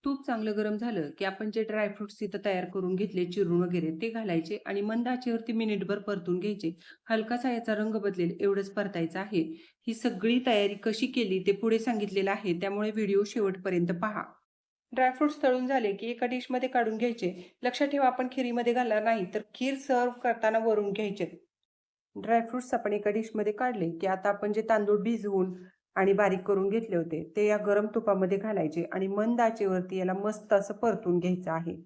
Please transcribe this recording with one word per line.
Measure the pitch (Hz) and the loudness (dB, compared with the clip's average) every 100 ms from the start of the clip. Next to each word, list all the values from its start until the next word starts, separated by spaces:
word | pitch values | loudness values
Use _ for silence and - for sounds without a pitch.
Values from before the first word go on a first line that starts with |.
तूप | 277 269 269 | -4 -4 -4
चांगलं | 233 214 208 | -4 -2 -2
गरम | 214 214 | -2 -2
झालं | 233 208 147 - | -2 -4 -4 -4
की | 196 | -4
आपण | 196 214 | -4 -4
जे | 220 | -2
ड्रायफ्रुट्स | 220 214 208 208 208 - | -2 -2 -2 -4 -10 -6
तिथं | 208 196 202 | -6 -4 -2
तयार | 185 180 | -2 -2
करून | 196 185 185 | -4 -2 0
घेतले, | 202 180 180 | -2 -2 -2
चिरून | 175 180 175 | 0 2 2
वगैरे, | 180 180 160 165 | 2 0 0 -2
ते | 226 | -4
घालायचे | 226 214 170 170 208 - | -4 0 -2 -2 -6 -4
आणि | 202 | -2
मंद | 208 226 240 | 0 0 0
आचेवरती | 254 254 226 226 | -2 -2 -2 -2
मिनिटभर | 226 220 208 185 202 | 0 0 0 -2 -4
परतून | 202 196 175 180 | -2 -4 0 0
घ्यायचे. | 202 202 165 175 - - - | 0 -2 -4 -6 -18 -20 -2
हलकासा | 226 220 240 254 | -2 0 -2 -2
याचा | 240 226 214 | -2 -2 -2
रंग | 214 214 | 0 -2
बदलेल | 202 185 170 175 | -2 0 -2 0
एवढंच | 202 196 196 | 0 0 -2
परतायचं | 202 196 180 165 175 | -4 -4 -2 -4 -4
आहे. | 208 208 160 - - _ - | -2 -2 -2 -4 -16 _ -8
ही | |
सगळी | 220 247 190 214 247 254 | -2 -2 0 2 2 4
तयारी | 214 202 202 | 2 2 0
कशी | 226 214 247 | -4 -2 -2
केली | - 214 190 185 | 0 0 0 2
ते | |
पुढे | 202 226 220 | 2 2 2
सांगितलेलं | 226 226 202 190 196 | 2 -2 0 0 0
आहे, | 208 214 | 0 -2
त्यामुळे | 175 196 202 214 | -2 0 0 -2
व्हिडिओ | 214 208 196 | 0 2 2
शेवटपर्यंत | 208 247 196 185 190 180 175 175 | 2 0 0 0 0 2 2 0
पहा. | 160 156 - - _ _ _ _ _ | -2 -4 -8 -14 _ _ _ _ _
ड्रायफ्रुट्स | 247 254 254 302 294 | 2 2 4 0 2
तळून | 269 254 254 | 2 2 2
झाले | 269 214 | 2 0
की | 196 226 | -2 -4
एका | 233 247 | -2 -2
डिशमध्ये | 247 - 247 254 | -2 -2 -2 0
काढून | 254 220 220 | 2 2 0
घ्यायचे. | 240 233 180 180 - _ | -2 0 -4 -4 -14 _
लक्षात | 247 247 277 | -4 0 0
ठेवा, | 285 262 | 4 2
आपण | 247 254 | 2 -4
खिरीमध्ये | 254 240 240 240 | -2 0 0 2
घालणार | 240 240 214 | 2 2 2
नाही, | 214 226 180 | 2 0 0
तर | 220 - - | -4 -8 -4
खीर | 254 269 | -2 -2
सर्व्ह | - 254 247 247 | 2 2 2 0
करताना | 247 226 220 226 | -2 2 2 2
वरून | 226 214 202 | 2 2 2
घ्यायचे. | 202 214 196 170 - _ _ _ _ _ _ _ 202 | -2 -4 -2 -6 -6 _ _ _ _ _ _ _ -10
ड्रायफ्रुट्स | 196 233 233 254 247 | 2 2 2 -6 -2
आपण | 233 214 | -2 0
एका | 208 208 | 0 0
डिशमध्ये | 208 220 214 208 | 0 -2 -2 -2
काढले | 208 254 220 170 | 0 -2 0 -2
की | 165 190 | -2 -2
आता | 190 202 | 0 0
आपण | 202 208 | 0 0
जे | 214 | -2
तांदूळ | 220 220 202 208 | 2 2 4 2
भिजवून | 196 226 202 196 185 180 - _ _ - | 2 -2 0 2 0 -2 -14 _ _ 2
आणि | 190 | 4
बारीक | 196 202 185 | 6 4 2
करून | 185 196 196 | 2 2 2
घेतले | 220 226 180 | 0 0 -2
होते | 165 156 156 - | 0 -4 -6 0
ते | 208 | 2
या | 208 | 2
गरम | 208 202 214 226 | 2 2 2 0
तुपामध्ये | 220 190 185 196 | 0 2 2 0
घालायचे | 220 202 156 160 165 | -2 -2 0 -2 -4
आणि | 185 190 | -2 -2
मंद | 202 220 240 | 0 0 4
आचेवरती | 226 226 196 185 185 190 | 2 2 0 0 -2 -2
याला | 185 | -2
मस्त | 190 208 214 - | 0 -2 -4 2
असं | 202 196 | 2 2
परतून | 202 233 190 180 175 | 0 0 0 0 0
घ्यायचं | 175 180 170 | 2 -2 -2
आहे. | 160 165 165 | -4 -4 -8